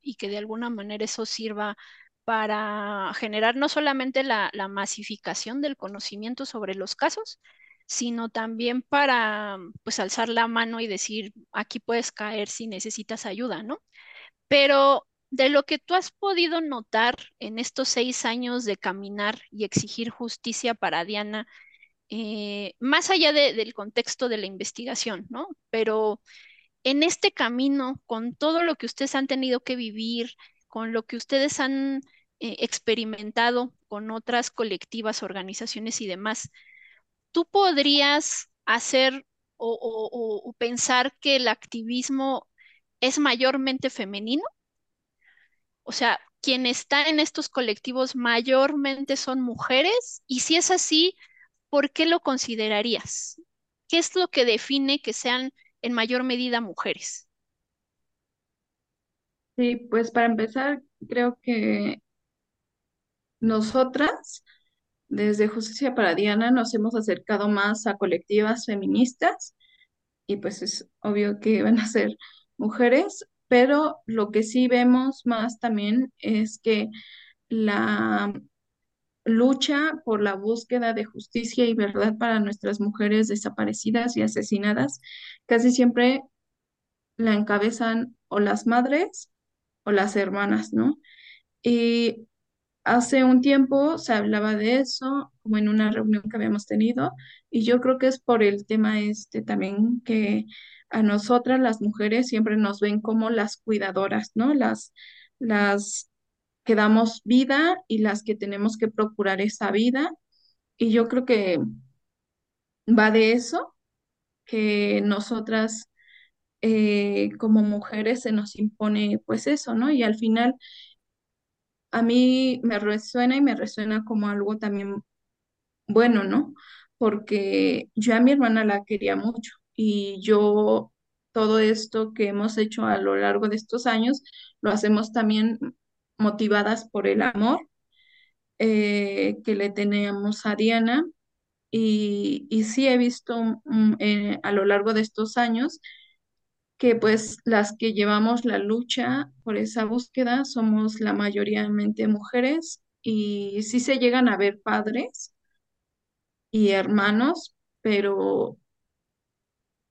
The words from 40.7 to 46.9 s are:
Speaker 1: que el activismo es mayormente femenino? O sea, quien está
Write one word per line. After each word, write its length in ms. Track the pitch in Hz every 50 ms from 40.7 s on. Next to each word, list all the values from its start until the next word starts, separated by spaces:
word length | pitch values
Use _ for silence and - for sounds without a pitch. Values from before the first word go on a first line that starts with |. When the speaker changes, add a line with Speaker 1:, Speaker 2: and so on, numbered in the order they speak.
| 247 240 - - 262 247 247 269 - _
Speaker 1:
que 160 | - 294 277
el 120 | 262 254 233
activismo 1000 | 214 - - - - 233 226 226 240 247 254 - 277 269 269 269 269 247 - _ _ _ _ _ _ _ _ _ _ _
es 180 | - 254 269 294
mayormente 720 | 294 277 240 233 262 262 262 277 269 269 262 262 - 262
femenino? 520 | - - 220 190 202 202 208 220 247 302 392 605 - _ _ _ _ _ _ _ _ _ _ _ _ _ _ _ _ _ _ _ _ _ _ _ _ _ _
O 80 | - 240
sea, 280 | - 262 233 196 - - _ _ _ -
quien 240 | - 262 254 254
está 420 | 247 240 - - -